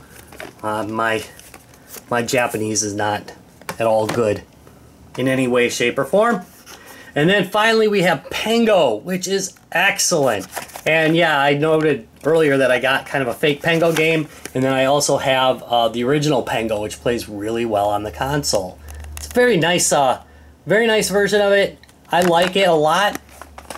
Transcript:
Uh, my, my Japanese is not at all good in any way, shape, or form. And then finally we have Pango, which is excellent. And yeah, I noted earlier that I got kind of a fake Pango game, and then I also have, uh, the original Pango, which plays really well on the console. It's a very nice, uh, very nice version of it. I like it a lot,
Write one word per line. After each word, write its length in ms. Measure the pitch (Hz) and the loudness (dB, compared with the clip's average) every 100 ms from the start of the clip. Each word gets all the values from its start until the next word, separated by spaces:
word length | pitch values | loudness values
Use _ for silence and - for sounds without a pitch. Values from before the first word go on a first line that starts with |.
| - - - - - - | -20 -20 -20 -20 -20 -12
Uh, 220 | 107 107 | -6 -6
my, 400 | 107 110 113 110 - - - - - - - - - | -6 -4 -2 -2 -6 -18 -20 -20 -20 -20 -20 -16 -6
my 140 | 120 | -4
Japanese 600 | 113 127 120 110 107 104 | -2 0 0 -2 -4 -4
is 100 | 104 | -4
not 380 | 104 104 104 - - - - - - | -4 -4 -4 -8 -20 -20 -20 -14 -4
at 80 | 113 | 0
all 180 | 110 107 | 0 0
good 380 | 120 110 98 - - - - - - - - | 0 0 -2 -6 -20 -20 -20 -20 -20 -16 -4
in 120 | 131 | -2
any 180 | 131 127 | 0 0
way, 220 | 123 120 | 2 0
shape, 280 | - 123 127 | 0 -2 -2
or 60 | |
form. 380 | 131 196 226 202 - - - - - - - 143 | 0 2 2 0 -6 -20 -20 -20 -20 -20 -8 0
And 140 | 160 | 2
then 180 | 202 185 | 2 0
finally 400 | 208 220 220 214 | 0 2 4 2
we 140 | 202 | 2
have 280 | 180 139 - | 2 0 -4
Pango, 680 | - 214 233 226 196 139 104 | -6 0 2 4 4 4 0
which 340 | - 185 185 | -4 -6 -4
is 240 | 196 - - - | -4 -4 -12 -6
excellent. 760 | 165 190 190 - 170 135 101 92 - - - 156 | 0 0 0 0 2 2 0 -4 -12 -14 -8 0
And 300 | 160 156 165 | 2 2 2
yeah, 240 | 165 143 | 2 2
I 140 | 143 | 2
noted 540 | 143 156 156 156 127 - - | 2 2 2 2 -2 -6 -6
earlier 340 | 139 165 151 139 | 0 2 4 2
that 140 | 127 | 2
I 80 | 127 | 2
got 260 | 131 135 - | 0 -2 -2
kind 160 | 143 | -4
of 60 | 123 | -4
a 60 | |
fake 280 | 113 151 143 | -2 -2 0
Pango 300 | 165 165 170 | 0 2 2
game, 360 | 160 160 160 151 - - | 2 0 0 -4 -10 -8
and 100 | 131 | -2
then 100 | 131 | 0
I 120 | 131 135 | 2 2
also 320 | 143 143 135 | 2 2 0
have, 460 | 139 131 131 120 | 0 0 2 0
uh, 240 | - 120 117 | 0 0 0
the 160 | 113 | 0
original 400 | 120 151 147 131 | 0 0 2 0
Pango, 380 | - 120 113 104 | -2 -4 -2 -4
which 180 | 104 - | -6 -6
plays 260 | 127 120 - | -4 -4 -4
really 380 | 104 104 117 117 | -8 -6 -4 -2
well 240 | 101 104 | 0 0
on 140 | 104 | -2
the 80 | 104 | -4
console. 680 | - 131 147 139 104 90 - - - - - | -6 -4 -4 -2 -4 -4 -12 -18 -16 -14 -14
It's 120 | - | -4
a 60 | |
very 240 | 240 247 190 | 2 2 2
nice, 340 | 165 180 - | 2 0 2
uh, 300 | 151 135 110 - - - - 147 | 2 2 0 -6 -20 -20 -12 -2
very 220 | 202 233 | 2 2
nice 220 | 220 180 | 2 0
version 320 | 190 202 208 | 0 2 2
of 100 | 202 | 4
it. 260 | 202 190 - - - - | 2 0 -4 -20 -20 -4
I 100 | 165 | 0
like 340 | 180 165 180 190 | 2 2 2 2
it 120 | 190 | 2
a 60 | |
lot, 460 | 160 151 170 202 - - - - - - | 4 2 2 0 -4 -14 -20 -20 -20 -18